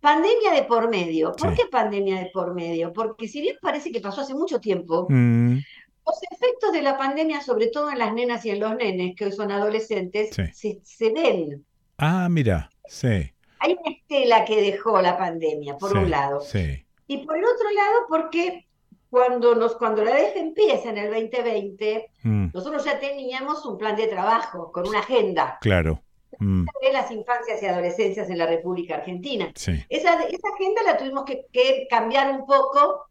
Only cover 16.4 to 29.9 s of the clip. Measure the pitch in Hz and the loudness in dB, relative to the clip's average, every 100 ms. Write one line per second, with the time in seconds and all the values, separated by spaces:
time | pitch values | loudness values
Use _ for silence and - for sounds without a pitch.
16.4 | 143 104 80 65 _ _ _ 285 302 311 | -4 -4 -2 -6 _ _ _ -10 -4 0
17.4 | 427 480 415 415 403 453 - 320 320 330 | 2 2 0 2 4 2 2 -2 0 -2
18.4 | 359 359 _ _ _ _ _ 247 247 247 | -2 -4 _ _ _ _ _ 4 4 4
19.4 | 240 233 226 - 226 214 220 262 403 392 | 4 4 2 0 -2 0 2 4 2 0
20.4 | 330 359 427 233 233 208 208 220 220 247 | -6 2 2 2 -2 -6 -4 -4 -4 -4
21.4 | 233 214 202 196 214 220 220 _ 117 107 | -2 -2 -6 -4 -4 -2 -6 _ 0 0
22.4 | 92 175 185 294 302 277 277 277 254 254 | 0 -4 -6 -4 -2 -2 -4 -6 -6 -6
23.4 | 277 302 240 190 214 208 220 196 196 320 | -4 -6 -6 -6 -4 -2 -2 0 0 0
24.4 | - 180 165 175 180 214 196 254 214 170 | -2 -10 -10 -6 -4 -4 2 2 2 0
25.4 | 127 - 113 92 80 78 _ _ _ - | -2 0 2 2 2 -2 _ _ _ -4
26.4 | 101 95 87 554 523 269 - 226 220 247 | 2 2 0 0 0 2 -2 -6 -4 -4
27.4 | 233 208 196 180 175 170 202 196 180 175 | -2 -4 -2 -2 -2 0 0 0 -4 -2
28.4 | 165 165 170 180 170 151 180 180 185 240 | 0 0 -2 -6 -4 -6 -6 -8 -6 -4
29.4 | 170 - - 80 - | -4 -6 -4 -4 -2